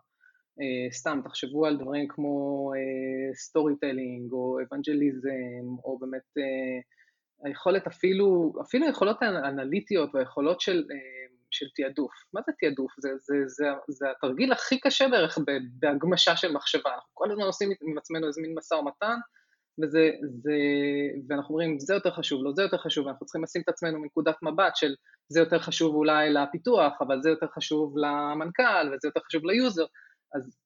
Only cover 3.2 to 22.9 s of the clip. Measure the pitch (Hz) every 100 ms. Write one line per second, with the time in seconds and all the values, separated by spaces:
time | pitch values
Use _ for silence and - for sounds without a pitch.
3.2 | 135 123 - 160 151 143 143 131 127 123
4.2 | 120 127 127 131 123 139 147 147 143 131
5.2 | 135 131 123 123 123 123 131 127 131 131
6.2 | - 147 135 131 131 127 - _ _ _
7.2 | _ _ 143 139 185 190 175 - 185 190
8.2 | 202 180 160 - - 254 311 - 196 -
9.2 | 233 175 139 139 135 190 - 190 143 135
10.2 | 127 - 147 180 - 180 143 143 131 131
11.2 | 127 123 123 - 139 - 135 139 127 -
12.2 | _ 202 262 - 156 135 131 - 135 135
13.2 | - 143 135 131 143 139 143 139 139 131
14.2 | 135 135 262 233 - 262 277 - 269 240
15.2 | 160 - 143 139 127 127 151 147 165 175
16.2 | 180 170 180 143 - 143 139 123 - -
17.2 | 190 208 190 - 202 190 156 151 - 165
18.2 | 160 147 160 160 - 160 143 - 208 233
19.2 | - _ _ _ _ - 156 156 160 -
20.2 | 147 120 143 147 143 143 143 143 143 139
21.2 | 131 143 139 156 165 147 139 151 180 170
22.2 | 147 139 139 139 196 180 165